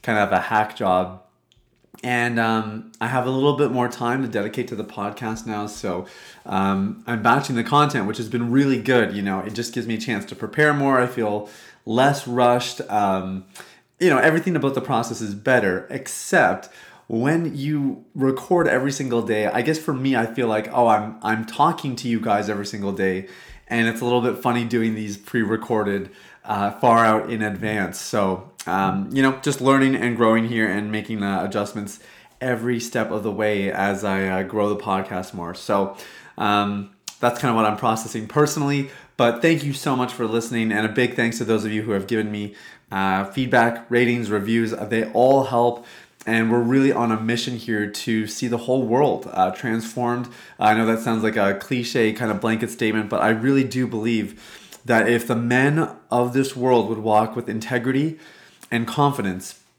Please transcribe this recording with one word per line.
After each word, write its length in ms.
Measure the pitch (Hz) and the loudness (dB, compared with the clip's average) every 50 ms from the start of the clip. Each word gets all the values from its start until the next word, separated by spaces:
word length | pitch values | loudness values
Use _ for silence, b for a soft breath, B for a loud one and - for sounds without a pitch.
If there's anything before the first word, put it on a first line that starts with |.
kind 160 | - - 113 107 | -2 0 2 2
of 140 | 101 98 | 2 4
a 80 | 98 90 | 2 0
hack 340 | - - 113 107 107 - - | 0 2 0 0 0 0 -4
job. 480 | - 110 95 92 92 92 90 92 - - _ _ _ _ _ _ _ _ _ _ _ _ _ - - | -2 0 2 2 2 0 -2 -8 -16 -20 _ _ _ _ _ _ _ _ _ _ _ _ _ -20 -10
And, 380 | - 123 123 120 120 120 120 117 | -6 -2 0 0 0 0 0 0
um, 500 | 113 113 113 110 107 107 107 110 - - - _ | 2 2 2 0 -2 -4 -8 -10 -14 -14 -10 _
I 60 | 113 | -6
have 180 | 117 131 127 117 | -2 0 0 0
a 60 | 127 | 0
little 260 | 131 131 135 147 143 | 0 2 2 2 4
bit 140 | 131 147 123 | 4 0 0
more 160 | 123 127 123 | 2 0 -2
time 360 | 120 120 - 123 120 120 135 | -2 -2 -4 -2 -2 -2 -2
to 60 | 135 113 | -2 -2
dedicate 380 | 107 110 101 110 110 - 120 - | -2 -4 -4 -4 -4 -6 -6 -6
to 60 | 120 | -6
the 100 | 101 107 | -8 -10
podcast 640 | 101 - - 101 104 107 - 123 110 110 113 - | -10 -8 -8 -8 -8 -8 -8 -8 -6 -6 -6 -6
now. 220 | 113 107 104 104 104 | -8 -6 -6 -6 -8
So, 380 | - - - 101 87 90 95 B B B B B B B B | -10 -8 -6 -6 -4 -6 -8 B B B B B B B B
um, 600 | - 98 95 98 98 98 95 98 104 113 - - | -4 -2 0 2 2 0 0 -2 -4 -4 -8 -8
I'm 160 | - 120 113 | -6 -6 0
batching 320 | 104 117 120 139 139 - 135 | 2 4 4 4 2 -2 -2
the 80 | 117 | -2
content, 460 | 113 - 143 147 147 143 143 123 95 101 | -2 2 4 4 4 4 2 -2 -2 -2
which 80 | 107 | -4
has 120 | - 117 107 | -6 -6 -4
been 220 | 127 120 120 120 | -4 -4 -2 2
really 320 | 120 135 143 139 135 117 | 2 4 4 4 2 0
good. 320 | 104 127 131 120 110 98 95 | 2 4 4 4 4 4 0
You 80 | 101 | -4
know, 160 | 98 98 95 95 | -2 -2 -2 -4
it 160 | 92 104 107 | -4 -6 -6
just 180 | 117 120 - | -8 -8 -6
gives 140 | - 123 107 | -6 -8 -6
me 80 | 113 113 | -4 -6
a 40 | 107 | -6
chance 260 | - - 117 101 98 | -4 -4 -4 -4 -6
to 100 | - - | -8 -12
prepare 400 | - 117 101 - - 151 151 147 | -10 -10 -8 2 2 4 4 4
more. 260 | 143 139 139 135 127 | 2 2 4 4 4
I 60 | 123 | 2
feel 420 | 123 127 127 113 107 104 104 104 B B B B B B B B | 2 0 -2 -2 -2 -2 -4 -6 B B B B B B B B
less 400 | - 110 120 131 143 143 143 - | -2 2 4 4 4 4 0 -4
rushed. 540 | 127 120 123 123 120 120 120 120 - - - - - | -4 2 4 6 6 6 4 0 -4 -8 -8 -8 -2
Um, 540 | 104 104 104 98 95 95 92 95 95 92 92 B B B B B B B B B _ _ | 0 0 2 2 0 0 -2 -4 -8 -8 -10 B B B B B B B B B _ _
you 100 | 175 180 | 2 4
know, 80 | 147 131 | 4 6
everything 380 | 113 160 160 170 165 190 175 | 4 4 4 4 0 0 0
about 180 | 147 123 139 135 | 2 0 0 0
the 60 | 131 | -2
process 400 | 123 - 135 113 117 - 120 - | -4 0 -2 -2 -2 -2 -6 -6
is 160 | 113 104 101 | -6 -8 -8
better, 500 | 101 - 135 131 120 107 98 90 92 - - | -4 0 2 2 4 4 2 0 -2 -4 -8
except 800 | - - 135 - - - - - - 175 135 90 - - - - B B B B B B B | -10 -10 -10 -10 -12 -12 -6 2 4 4 4 4 2 0 -8 -16 B B B B B B B
when 500 | B 113 113 120 143 160 165 170 156 - | B -4 -2 0 2 0 0 -2 -4 -6
you 480 | 143 135 147 151 147 143 135 - - - _ _ | -4 -4 -2 -2 0 -2 -2 -4 -6 -14 _ _
record 500 | - 131 135 131 - - - 185 175 165 | -2 0 0 0 -2 -2 0 2 2 4
every 260 | - - 127 131 139 | 2 2 2 0 -2
single 300 | 135 - 139 131 120 117 | -4 -4 -4 -2 -2 -2
day, 240 | 107 101 110 107 104 | 0 0 0 0 0
I 160 | 101 - 123 | 0 0 0
guess 160 | 120 147 156 156 | 0 0 -2 -2
for 160 | - - 147 | -2 -4 -4
me, 220 | 127 131 135 131 | -2 0 0 2
I 100 | 120 113 | 2 0
feel 220 | 113 - - 123 113 | 0 -2 -2 -2 0
like, 200 | 110 110 107 - | 0 -2 -2 -2
oh, 160 | - 123 123 117 | 0 2 4 4
I'm, 280 | 107 104 104 110 - - | 4 4 2 -4 -12 -8
I'm 220 | - 107 110 110 113 | -4 -4 -2 -2 -4
talking 500 | - - - 143 165 170 170 - 143 123 | -8 0 2 2 2 2 0 -6 -8 -8
to 140 | 117 - 123 | -6 -4 -2
you 100 | 117 110 | -2 -2
guys 320 | 107 117 104 104 104 98 | 0 0 0 0 0 -2
every 160 | 107 101 101 | -4 -4 -6
single 260 | 101 - 104 101 98 | -8 -8 -6 -6 -6
day. 360 | 98 87 95 95 92 95 95 B B B B B B B B - | -2 0 0 0 0 -2 -4 B B B B B B B B -4
And 180 | 113 117 117 | -2 0 0
it's 140 | 113 110 113 | 0 0 -2
a 40 | 123 | -2
little 160 | 120 123 123 | 0 2 2
bit 180 | 117 123 104 - | 2 0 -2 0
funny 260 | - 127 120 120 120 | 0 0 0 0 -2
doing 320 | 113 120 117 113 113 110 | 0 0 0 2 0 0
these 200 | 107 107 104 101 | -2 -6 -8 -8
pre-recorded, 960 | 101 - - - 120 110 101 110 107 - - 117 107 104 101 98 98 98 98 B B B B B B _ | -12 -14 -4 -2 -2 0 0 -2 -4 -2 -2 -2 0 0 0 -2 -4 -4 -8 B B B B B B _
uh, 280 | - 107 101 101 98 | -6 -4 -2 -2 -2
far 320 | - - - 123 113 117 117 | -2 2 4 6 6 8 6
out 260 | 110 110 110 107 - | 6 4 2 0 -2
in 120 | 113 110 | -4 -2
advance. 580 | 110 107 101 87 104 107 107 107 95 85 - - | -2 -4 -4 -4 -4 -4 -2 -2 -2 -4 -6 -8
So, 500 | - - - 110 101 95 95 92 98 - _ _ - | -10 -4 -2 0 0 0 0 -4 -6 -16 _ _ -8
um, 440 | - 90 95 98 95 92 98 98 - | -4 -2 0 0 0 0 -2 -4 -2
you 100 | - 135 | 0 2
know, 160 | 135 135 135 135 | 2 2 2 0
just 180 | - 147 139 - | -4 -4 -4 0
learning 340 | 127 131 139 135 135 135 135 | 2 4 4 6 4 4 2
and 220 | - - 120 120 | 0 0 -2 2
growing 320 | 113 120 110 110 113 113 113 | 2 4 4 4 4 2 0
here 180 | 120 113 110 | 0 0 0
and 240 | 104 92 101 104 104 | 0 0 -2 -4 -4
making, 320 | 107 107 104 - 113 107 | -6 -6 -6 -6 -6 -4
uh, 220 | 101 101 98 92 85 | -4 -2 -2 -2 -4
adjustments 560 | 98 101 107 104 101 - 110 104 98 - - B B B B B B B _ | -2 -2 -4 -4 -4 -6 -10 -10 -10 -12 -16 B B B B B B B _
every 400 | 127 131 120 113 113 123 123 117 | -2 -2 -2 -2 0 -2 -2 -2
step 320 | 117 - - 123 110 110 | -4 -4 -2 -2 -2 0
of 100 | - 110 | -2 -4
the 80 | 98 110 | -4 -4
way 400 | 101 95 107 107 107 101 98 98 | -2 0 0 0 0 0 -2 -2
as 320 | - - 98 101 98 95 | -2 0 0 0 0 -2
I, 240 | 104 101 95 95 98 | -2 -2 -2 0 -2
uh, 160 | 95 95 92 | -2 -2 -2
grow 260 | 95 92 - 107 101 104 | -4 -4 -2 -2 0 0
the 140 | 104 101 | 0 -2
podcast 520 | - 107 95 95 98 - 104 90 90 - - | -2 -2 -2 -2 -2 -4 -6 -8 -8 -8 -10
more. 200 | 92 85 85 90 | -10 -10 -10 -10
So, 420 | - - - 107 98 98 95 B B B B B B B B B | -12 -4 0 2 2 2 0 B B B B B B B B B
um, 540 | - 107 104 104 104 104 101 101 101 101 - _ _ _ - - _ | -4 0 2 2 2 2 0 -4 -6 -8 -10 _ _ _ -18 -10 _
that's 180 | - 120 - - | 0 0 0 2
kinda 160 | - 127 117 | 0 0 2
what 120 | 113 110 | 2 2
I'm 100 | 107 104 | 2 0
processing 500 | - - 117 113 113 - 113 - 117 110 | 0 0 0 0 0 -4 -8 -8 -8 -10
personally. 640 | 110 - 151 151 147 - 160 147 139 143 143 139 135 B B B B _ | -2 2 2 2 2 2 -2 -2 0 0 -2 -2 -4 B B B B _
But 240 | - 123 117 117 117 | 2 2 2 2 4
thank 220 | - 165 165 147 | 2 2 2 2
you 100 | 139 143 | 0 -4
so 220 | 135 - - 151 131 | -6 -4 -2 -2 0
much 180 | 127 127 120 | 0 0 -2
for 140 | - - 120 | -2 -4 -4
listening, 460 | 107 110 117 113 113 120 117 113 110 | -2 0 -2 -2 -2 -2 -2 0 0
and 120 | 104 104 110 | 0 0 0
a 40 | 110 | 0
big 260 | 107 135 123 120 123 | 2 2 0 0 2
thanks 240 | - 120 117 113 117 | 0 0 0 0 -4
to 60 | 123 | 0
those 200 | 107 113 107 104 | 0 0 0 2
of 60 | 107 | -2
you 120 | 107 107 | -2 -2
who 100 | 110 113 | -2 -2
have 160 | 104 98 95 - | -2 -2 -2 0
given 240 | 117 110 107 107 | -2 -2 0 -2
me, 220 | 104 104 104 101 B B B B B B B _ | -4 -6 -8 -10 B B B B B B B _
uh, 360 | 101 95 98 98 95 95 98 | -2 0 0 2 2 0 -2
feedback, 600 | 98 - 135 131 120 - 120 117 117 117 117 - - | -2 -2 -4 -2 2 4 4 4 4 0 -4 -6 0
ratings, 420 | 120 120 123 120 120 120 117 98 | 2 4 4 4 2 0 0 -2
reviews. 420 | 107 104 98 110 113 117 113 110 | -2 -2 0 0 2 2 2 0
Uh, 140 | 110 - 107 | -2 -6 -4
they 180 | 104 117 113 110 - | -2 -2 -2 -2 0
all 320 | - 110 123 131 135 139 131 | 2 4 6 6 6 4 2
help. 420 | - 127 120 120 120 120 - B B B B B B B _ - | 2 2 2 2 2 2 -2 B B B B B B B _ -4
And 260 | - 113 113 113 113 | 0 2 2 2 2
we're 80 | 113 120 | 2 2
really 320 | 120 117 127 135 135 135 | 2 4 4 4 4 4
on 180 | - - 120 117 | 2 2 0 0
a 80 | 110 110 | 0 0
mission 380 | 113 113 117 120 - - 123 | 0 -2 -2 -2 -4 -6 -8
here 300 | 113 - 120 113 104 104 | -8 -4 -4 -2 -2 -2
to 400 | 101 101 - - - 113 110 107 | -4 -6 -8 -4 -2 0 0 -2
see 200 | 104 - - 127 | -4 -6 -6 -4
the 120 | 120 117 117 | -4 -4 -4
whole 240 | 117 - 127 135 | 0 0 0 0
world, 460 | 127 110 117 131 147 135 90 - - - | 2 2 2 2 4 2 0 -2 -6 -8
uh, 200 | - 95 92 92 | 0 0 0 0
transformed. 760 | 92 - - 120 113 113 110 113 - 123 123 120 120 123 123 - B B B B B B | 0 -4 -4 -4 -4 -4 -4 -6 -6 -4 -2 -2 -2 -4 -6 -10 B B B B B B
I 160 | - 107 110 | 2 4 4
know 100 | 110 113 | 4 4
that 140 | 110 113 110 | 2 2 0
sounds 240 | 113 120 113 110 | 0 -2 -2 0
like 140 | 107 110 107 | 0 0 0
a 180 | 110 101 98 101 | 2 2 2 0
cliche 580 | 98 - - 131 123 117 117 - 131 113 110 | -2 -4 -4 -4 -4 -4 -2 0 2 2 2
kind 180 | 107 - 120 110 | 2 0 -2 -2
of 120 | 104 98 | -2 -2
blanket 280 | 120 113 110 110 123 - | 0 -2 0 0 -2 -6
statement, 380 | - - 117 110 107 110 107 101 | -4 -2 -2 0 0 0 -2 -2
but 140 | 117 95 | -2 0
I 80 | - 107 | 2 2
really 340 | 113 110 113 135 139 139 135 | 2 2 2 2 2 2 2
do 220 | 117 117 127 127 | 0 0 -2 -2
believe 520 | 123 - 110 107 117 117 110 101 95 - B B B B B B B B B _ | -2 -2 -2 -2 0 0 0 -2 -4 -8 B B B B B B B B B _
that 240 | 123 120 113 104 110 | 2 2 4 4 4
if 180 | 120 117 117 | 2 2 2
the 80 | - 127 | 0 -2
men 540 | 117 120 120 123 127 135 143 151 160 165 - - - _ _ | -2 0 2 2 4 4 4 4 2 0 -2 -4 -16 _ _
of 240 | 117 123 123 123 123 | 0 0 0 2 0
this 200 | 135 135 135 - | 0 -2 -2 -2
world 360 | 127 123 131 127 120 104 104 | -2 2 4 4 4 4 2
would 80 | 113 107 | -4 -4
walk 360 | 107 110 107 107 110 110 - | 0 4 4 4 4 2 -2
with 120 | 123 113 - | -8 -8 -6
integrity 720 | 110 110 107 - 127 123 113 131 131 135 147 160 156 B B B B B B B B B B B | -8 -8 -6 -2 -4 -2 0 0 0 0 0 -2 -4 B B B B B B B B B B B
and 160 | 117 117 117 | -4 -4 -4
confidence 720 | 117 - 147 143 143 139 - 107 98 92 92 - - - _ _ _ _ | -2 0 2 2 2 2 0 -4 -4 -4 -6 -10 -14 -18 _ _ _ _